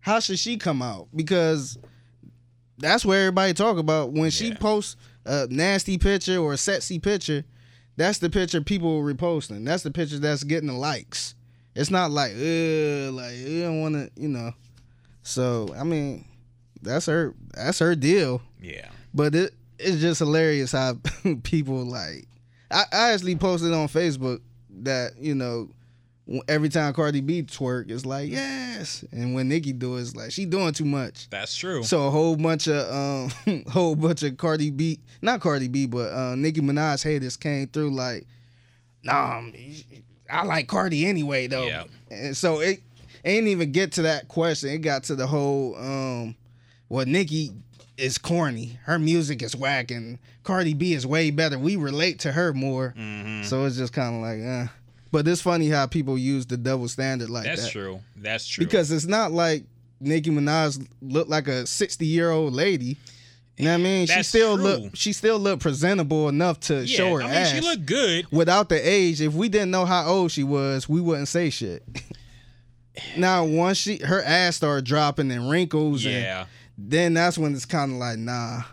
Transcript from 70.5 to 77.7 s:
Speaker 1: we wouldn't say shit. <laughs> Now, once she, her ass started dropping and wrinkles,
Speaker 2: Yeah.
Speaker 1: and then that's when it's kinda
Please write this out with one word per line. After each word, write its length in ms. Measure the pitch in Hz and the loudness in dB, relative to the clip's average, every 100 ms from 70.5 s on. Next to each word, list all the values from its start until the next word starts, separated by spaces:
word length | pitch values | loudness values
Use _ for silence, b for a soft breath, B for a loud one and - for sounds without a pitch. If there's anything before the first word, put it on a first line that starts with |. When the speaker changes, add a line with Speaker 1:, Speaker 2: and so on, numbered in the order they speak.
| 143 139 135 - | 2 2 -2 0
Speaker 1:
we 120 | 156 | 2
wouldn't 280 | 170 156 143 | 2 0 0
say 200 | 170 170 | 0 0
shit. 320 | - 107 85 - | -2 -6 -8 -10
<laughs> 60 | - B B B B B B B - _ - - 156 | -14 B B B B B B B -20 _ -16 -10 2
Now, 280 | 185 185 | 4 4
once 320 | 160 156 180 190 | 4 2 2 0
she, 220 | - 208 | -2 -4
her 240 | 139 190 | 0 0
ass 340 | - 170 180 165 | 4 4 4 2
started 300 | 151 143 127 | 0 0 2
dropping 440 | 147 147 143 139 | 2 2 2 -2
and 200 | 123 123 | 0 0
wrinkles, 520 | 160 180 156 151 139 | 2 2 2 2 0
Speaker 2:
Yeah. 360 | 113 123 104 95 | 0 -2 -2 -6
Speaker 1:
and 80 | 90 B B - | -8 B B -16
then 340 | 101 151 170 | 0 2 4
that's 220 | 165 175 170 | 4 4 2
when 180 | 151 | -2
it's 120 | 139 | -2
kinda 280 | - | -2